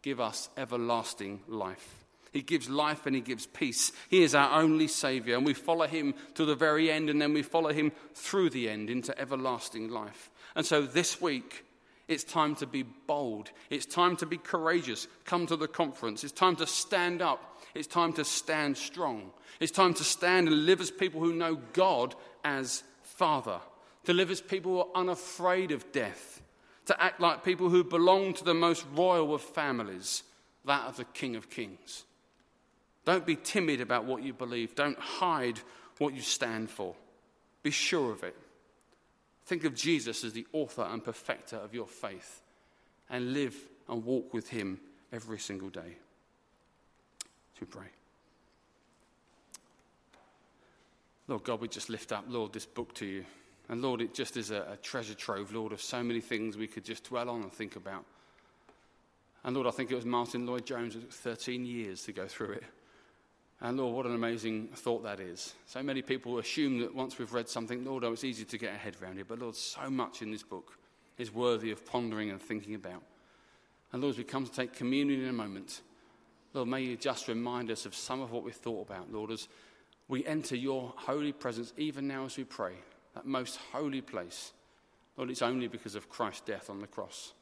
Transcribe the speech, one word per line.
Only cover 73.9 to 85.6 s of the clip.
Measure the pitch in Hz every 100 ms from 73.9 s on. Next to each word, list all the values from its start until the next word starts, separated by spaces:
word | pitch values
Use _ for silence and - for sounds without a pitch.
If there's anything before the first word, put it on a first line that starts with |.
And | 123
Lord, | 143 117
as |
we |
come | 120 135 127
to |
take | - 123
communion | - 123 135 143 135
in | 131
a |
moment, | 120 104 95 92 - - _ _ _ _ _ _
Lord, | 143 120
may | 131
you | 131 120
just | 139 127 -
remind | 113 120 123 117
us | 110 104
of |
some | - - 131
of | 127
what | 117
we've | 117 -
thought | 120 110 87
about, | 98 92
Lord, | 107 107
as | 113 - - - _ _ _ _
we | 131 -
enter | 156 147 127
your | 131 131 123 -
holy | - 143 147
presence, | 143 127 113 117 -
even | 151 139 139
now | 135 135
as | 135
we |
pray, | 131 - 98 90 - - _
that | - -
most | 135 127 - -
holy | 135 147 135
place. | 123 107 87 - - _ _ _ _ _ _ -
Lord, | 131
it's | 127
only | 120 131